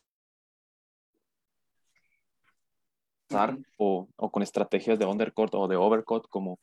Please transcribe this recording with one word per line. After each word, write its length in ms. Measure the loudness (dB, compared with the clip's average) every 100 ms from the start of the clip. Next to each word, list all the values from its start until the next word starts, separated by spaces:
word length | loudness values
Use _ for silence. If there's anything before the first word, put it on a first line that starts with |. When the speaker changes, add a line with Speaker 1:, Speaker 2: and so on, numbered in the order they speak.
| _ _ _ _ _ _ _ _ _ _ _ _ _ _ _ _ _ _ _ _ _ _ _ _ _ _ _ _ _ _ _ _ _
Speaker 1:
pasar 260 | 0 0 -2
Speaker 2:
Ujú. 80 | -12 _
Speaker 1:
o, 300 | 0 0 -4 -8
o 160 | -6
con 120 | -4
estrategias 540 | -2 -2 0 0 2 2
de 80 | 2
undercut 480 | 0 -2 0 0 0
o 120 | 0
de 80 | 2
overcut, 520 | 4 2 0 -4 -4
como, 300 | -6 -6 -10